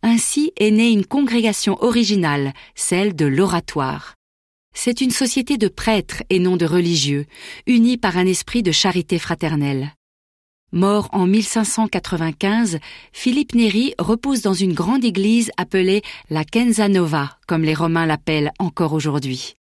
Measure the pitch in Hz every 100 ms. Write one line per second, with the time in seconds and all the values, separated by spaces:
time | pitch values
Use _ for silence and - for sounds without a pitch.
0 | 220 233 - - 311 - 214 214 233 220
1 | 190 269 269 233 226 202 - 196 240 233
2 | 214 208 165 143 139 - - - - 180
3 | 208 165 147 135 190 170 - - 135 143
4 | - - _ _ _ _ _ - - 240
5 | 262 233 254 269 254 277 202 - - 214
6 | - - - 185 180 180 165 180 170 165
7 | 139 143 147 - - - - 247 233 247
8 | 208 175 185 180 - 240 190 156 196 180
9 | 160 170 - 170 160 151 143 135 143 -
10 | _ _ _ _ _ _ _ 170 196 208
11 | 202 - 185 208 202 226 214 - 220 185
12 | - 170 160 151 196 220 233 165 - -
13 | - - - 254 294 240 226 196 269 -
14 | 165 233 277 262 208 185 190 160 170 262
15 | 240 185 196 233 226 - 175 190 185 202
16 | - - - 156 156 226 240 220 208 190
17 | 170 151 139 - - 165 156 156 165 165
18 | 165 151 - 156 147 - 180 - 165 156
19 | 147 147 131 123 - - _